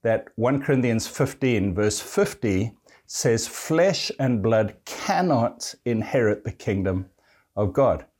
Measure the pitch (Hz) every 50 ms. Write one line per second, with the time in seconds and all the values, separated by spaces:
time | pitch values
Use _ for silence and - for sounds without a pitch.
0 | - 113 113 110 - - _ - 113 123 139 139 139 - 139 127 123 120 113 113
1 | - - - - 143 139 - - 135 127 120 104 92 101 87 98 104 107 104 -
2 | - - - 202 202 - - - - 110 95 92 107 117 - _ _ _ - _
3 | _ _ - - - 131 113 110 - - - - - - 160 165 175 196 - -
4 | - - - - 135 127 123 107 95 113 113 110 110 98 - - _ - - -
5 | - - 190 175 185 180 143 117 117 - - - - - - _ _ 123 117 110
6 | 107 - - 135 117 104 104 - - 113 - _ - 120 101 98 92 95 92 95
7 | 92 - _ _ _ _ _ _ _ _ _ 101 104 92 - 139 139 117 80 78
8 | - _ _